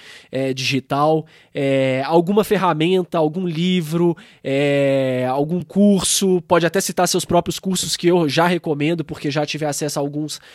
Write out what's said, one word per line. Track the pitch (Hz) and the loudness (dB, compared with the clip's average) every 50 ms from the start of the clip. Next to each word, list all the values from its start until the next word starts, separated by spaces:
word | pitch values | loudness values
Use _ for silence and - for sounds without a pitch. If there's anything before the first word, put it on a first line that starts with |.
| - - - - - _ | -12 -20 -20 -20 -14 _
é, | 123 131 135 135 131 | -6 -4 -4 -4 -4
digital, | 131 131 123 131 127 127 - 143 143 147 156 160 160 160 - - - _ _ - | -4 -4 -2 -2 -2 -2 -2 -2 0 2 2 2 0 -2 -6 -16 -20 _ _ -6
é, | 147 139 135 135 135 135 131 131 131 135 | -2 0 0 2 2 0 0 0 -2 0
alguma | 147 165 175 170 185 208 214 190 | 2 2 2 4 4 2 2 2
ferramenta, | - 208 170 185 175 156 151 160 180 185 185 175 - - | 2 2 2 2 0 0 2 2 2 2 0 0 0 0
algum | 165 156 156 156 190 185 | 0 0 0 -2 -2 -4
livro, | 175 156 160 175 185 185 180 160 151 165 170 175 170 160 - - - - _ | -4 -2 -2 0 0 0 0 0 -2 0 0 2 2 0 -2 -8 -20 -18 _
é, | - 135 135 139 147 143 143 143 139 139 135 135 135 131 127 127 127 127 | -6 -4 -2 0 0 2 2 2 2 2 2 2 0 0 -2 -2 -2 -2
algum | 131 139 - 156 180 175 | -2 -2 -2 -2 -4 -6
curso, | - - - 190 202 208 196 180 - - - - 202 185 185 175 165 | -6 -2 2 4 4 4 4 4 0 -2 -2 0 2 2 2 0 2
pode | - 180 170 170 | 2 2 2 2
até | 160 - 196 | 2 0 -2
citar | - - 170 - 180 | -4 -2 0 0 0
seus | - - 175 - | 0 0 -2 0
próprios | - 170 170 - 180 - - | 0 0 0 0 0 -4 -6
cursos | - 190 180 - - 160 - | -4 -4 -4 -4 -4 -6 -4
que | - 180 | -2 2
eu | 170 180 175 165 139 | 2 2 2 2 2
já | 127 160 165 | 2 2 2
recomendo, | 175 180 160 - 170 147 147 147 160 170 160 147 | 2 0 0 -2 -4 -2 -2 0 -2 -2 -2 -4
porque | - 156 - - 147 | -8 -8 -6 -6 -4
já | 135 156 147 | -2 -2 -4
tive | - - 147 151 | -4 -4 -4 -4
acesso | 147 143 - 156 143 - 151 | -4 -4 -4 -4 -4 -4 -4
a | |
alguns | 143 143 143 147 151 147 - - - - | -4 -4 -4 -6 -6 -6 -8 -12 -16 -20